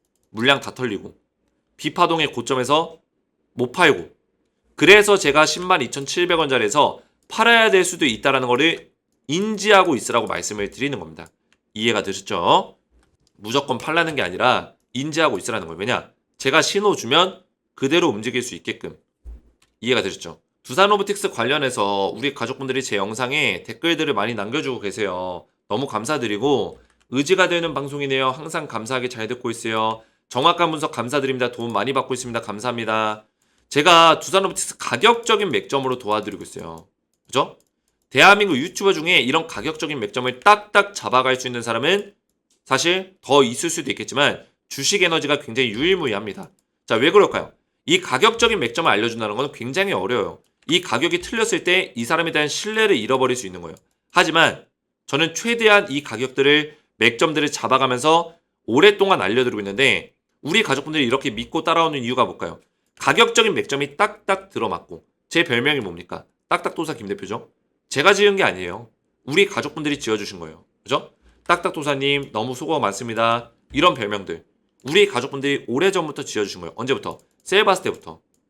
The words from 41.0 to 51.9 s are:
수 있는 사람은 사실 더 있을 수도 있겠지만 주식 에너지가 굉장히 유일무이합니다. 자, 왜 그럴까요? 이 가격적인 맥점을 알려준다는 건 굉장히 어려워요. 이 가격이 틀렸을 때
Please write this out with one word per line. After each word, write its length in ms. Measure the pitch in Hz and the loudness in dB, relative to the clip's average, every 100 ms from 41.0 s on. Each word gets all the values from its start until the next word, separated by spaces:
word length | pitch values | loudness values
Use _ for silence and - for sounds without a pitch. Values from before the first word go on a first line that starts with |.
| 214 127 127 127 | 0 2 2 0
수 100 | 127 | -4
있는 140 | 120 | -8
사람은 520 | 117 113 143 202 202 _ _ _ _ _ - | -4 -2 0 -2 -4 _ _ _ _ _ -2
사실 500 | 135 165 185 190 _ | 0 2 0 -4 _
더 220 | - 143 | 2 4
있을 260 | 123 117 165 | 4 0 -4
수도 200 | 143 127 | -4 -6
있겠지만 560 | 101 107 123 139 90 - _ - | -6 -4 0 0 0 -12 _ -16
주식 340 | - 139 196 | -6 -2 0
에너지가 380 | 175 160 143 147 | 2 0 0 -2
굉장히 300 | - 113 123 | -4 -2 -2
유일무이합니다. 840 | 104 170 190 139 101 107 95 90 _ _ _ - | 0 0 0 -2 -4 -8 -12 -16 _ _ _ -2
자, 100 | 113 | 2
왜 160 | 143 | 4
그럴까요? 420 | 202 190 98 80 _ _ _ - | 6 4 2 -6 _ _ _ 0
이 160 | 180 | 0
가격적인 580 | - 131 214 226 233 208 | 0 2 2 4 0 0
맥점을 320 | 113 - 160 | -2 0 2
알려준다는 440 | 104 117 113 107 107 | 2 0 -4 -6 -4
건 140 | 139 | -6
굉장히 400 | - 117 156 196 | -8 -6 -4 -2
어려워요. 460 | 120 98 120 87 69 _ _ - | -2 -2 -2 -4 -8 _ _ -2
이 140 | 202 | -2
가격이 380 | - 117 165 175 | 0 -2 0 -2
틀렸을 440 | - 226 220 170 | -4 -4 -2 -2
때 300 | 180 185 - | 2 0 0